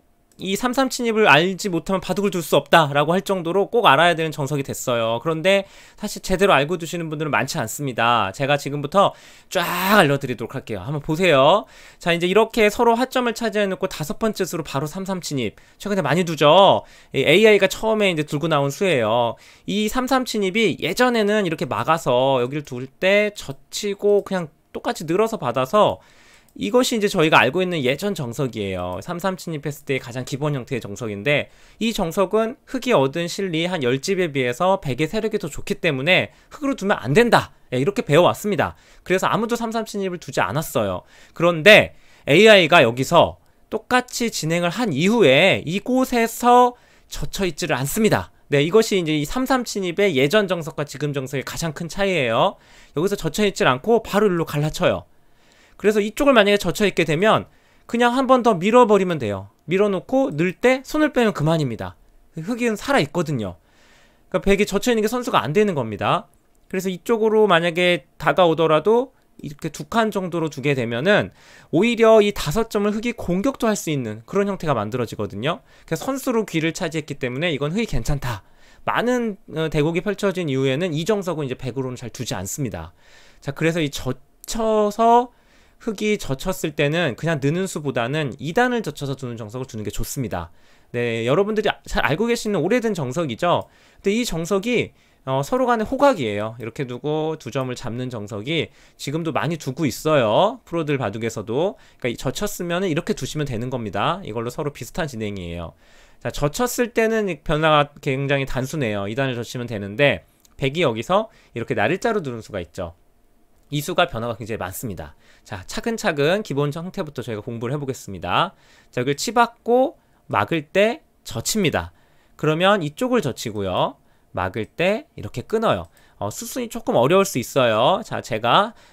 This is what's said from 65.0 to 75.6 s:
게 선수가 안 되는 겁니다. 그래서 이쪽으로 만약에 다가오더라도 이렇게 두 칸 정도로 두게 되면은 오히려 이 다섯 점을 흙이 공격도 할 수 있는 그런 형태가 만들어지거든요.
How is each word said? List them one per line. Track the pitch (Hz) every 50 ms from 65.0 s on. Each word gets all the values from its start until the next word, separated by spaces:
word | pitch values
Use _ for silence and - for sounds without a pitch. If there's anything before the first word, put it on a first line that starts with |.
| 202
게 | 185
선수가 | 247 247 240 254 202 156 98
안 | 123 151
되는 | 202 214 208 180
겁니다. | 143 120 110 107 95 101 110 143 180 - - _ _ _ _ _ _ _ _
그래서 | - 185 180 196
이쪽으로 | 185 175 - - 240 220 220 220 214 220 214 202
만약에 | 180 165 170 175 160 170 180 180 175 165 - _ _
다가오더라도 | - 147 151 147 185 185 170 160 151 165 160 151 156 156 208 220 240 262 269 _ _ _ _ _ -
이렇게 | - - 156 - - -
두 | - - 156 -
칸 | - 226 226 220 196
정도로 | 196 190 180 156 170 160 156
두게 | 139 - 120 147 139
되면은 | 127 117 113 120 117 139 190 208 180 117 90 - - - - - - - _ -
오히려 | 160 208 240 233 214 226 220 226 220
이 | 208 208 202
다섯 | - - 147 147 220 220 -
점을 | - 208 202 208
흙이 | 202 220 208 240 226
공격도 | - - - 175 185 196 269 269 - -
할 | 226 214
수 | - - 170
있는 | 151 139 123 107 107 110 113
그런 | - - 196 202
형태가 | 202 196 185 - 160 139
만들어지거든요. | 113 101 107 104 127 120 - - - 107 98 98 98 110 147 180 -